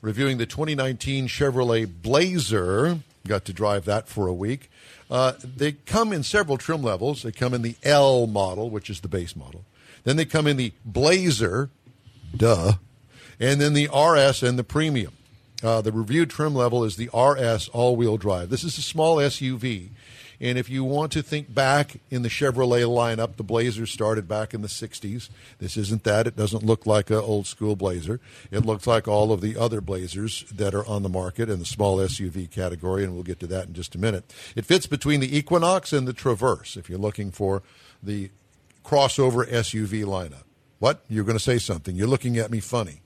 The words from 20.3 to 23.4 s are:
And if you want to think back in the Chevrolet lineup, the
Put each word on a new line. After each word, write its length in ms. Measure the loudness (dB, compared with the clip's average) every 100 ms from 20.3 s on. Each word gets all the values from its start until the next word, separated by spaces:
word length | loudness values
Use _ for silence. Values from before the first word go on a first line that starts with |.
| -8
And 140 | -4 -2
if 140 | -2
you 140 | -4
want 280 | -2 -2 -2
to 100 | -2
think 300 | -4 -6 -4
back 440 | 0 4 4 2 -6 _
in 120 | -4
the 80 | -4
Chevrolet 540 | 0 0 2 4 4
lineup, 520 | 4 2 2 0 -4
the 60 | -4